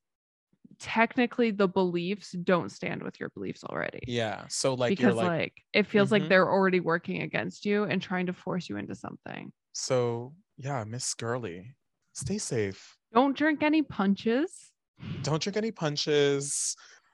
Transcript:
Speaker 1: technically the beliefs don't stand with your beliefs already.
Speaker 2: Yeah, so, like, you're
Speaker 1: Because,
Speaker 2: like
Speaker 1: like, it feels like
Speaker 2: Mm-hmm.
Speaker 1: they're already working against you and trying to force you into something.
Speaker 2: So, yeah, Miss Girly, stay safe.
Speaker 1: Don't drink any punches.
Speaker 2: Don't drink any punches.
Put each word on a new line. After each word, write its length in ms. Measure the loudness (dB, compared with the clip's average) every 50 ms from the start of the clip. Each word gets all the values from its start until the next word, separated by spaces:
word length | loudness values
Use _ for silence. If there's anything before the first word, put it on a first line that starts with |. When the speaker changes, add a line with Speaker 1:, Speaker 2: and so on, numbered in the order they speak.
| _ _ _ _ _ _ _ _ _ _ _ _ _ -20 -18 _
Speaker 1:
technically 720 | -10 -4 0 2 2 2 2 2 0 2 2 2 2 2
the 160 | 4 2 2 2
beliefs 640 | 4 2 2 2 0 0 -2 -2 -4 -4 -8 -10
don't 380 | -8 -4 2 2 2 2 2 -2
stand 320 | -8 -8 -6 -6 -6 -6
with 180 | -8 -10 -10 -8
your 100 | -10 -10
beliefs 340 | -8 -8 -8 -8 -8 -8 -10
already. 360 | -6 -4 -4 -4 -4 -6 -8 -8
Speaker 2:
Yeah, 400 | -4 -2 -2 -2 -2 -4 -8 -8 -8
so, 260 | -6 0 0 0 2
like, 260 | 2 2 2 2 4
you're 120 | 4 4
Speaker 1:
Because, 100 | 4 4
Speaker 2:
like 120 | 2 0 0
Speaker 1:
like, 300 | 0 -2 -4 -6 -14 _ _ 2
it 120 | 2 2
feels 260 | 4 4 4 4 6
like 160 | 4 2 4 6
Speaker 2:
Mm-hmm. 0 |
Speaker 1:
they're 220 | 6 6 6 6
already 300 | 4 4 4 4 2 2
working 420 | 2 2 0 0 -2 -6 -6 -6
against 440 | -6 -4 -4 -4 -4 -4 -8 -6 -2
you 180 | 0 0 0 0
and 180 | 0 0 -2
trying 240 | -2 -2 -2 -2 -2
to 80 | -2 -4
force 340 | -6 -6 -4 -4 -4 -4 -6
you 80 | -8 -8
into 160 | -8 -8 -10
something. 560 | -12 -10 -14 -14 -14 _ -12 -12 -12 -12 -14 -16 _ _ _ -10
Speaker 2:
So, 600 | -10 -4 0 0 2 2 0 -2 -4 -6 -10 -14 -20 _ _ _
yeah, 280 | -10 -8 -6 -4 -4 -4
Miss 300 | -6 -8 -6 -6 -6 -6
Girly, 640 | -6 -4 -4 -4 -4 -4 -6 -8 -10 -14 -16 -20 _ _ _ _ _ _ _
stay 260 | _ -10 -6 -4 -4 -4
safe. 600 | -4 -2 0 0 0 0 -4 -8 -16 -20 -20 _ _ _
Speaker 1:
Don't 240 | 2 4 4 4 2
drink 260 | 2 2 2 2 2
any 200 | 2 4 4 2
punches. 920 | 2 0 -2 0 2 2 2 2 2 0 2 2 0 -2 -6 -14 -20 -20 _ _ _ _ _ _ -10 -8 -8 -4
Speaker 2:
Don't 200 | -2 -2 -2 0
drink 140 | -2 -2 -2
any 140 | -2 -4 -4
punches. 1040 | -4 -2 -2 -2 -2 -2 0 2 4 4 6 4 4 0 -2 -4 -4 -4 -4 -4 -6 -8 -12 -20 -20 -20 _ _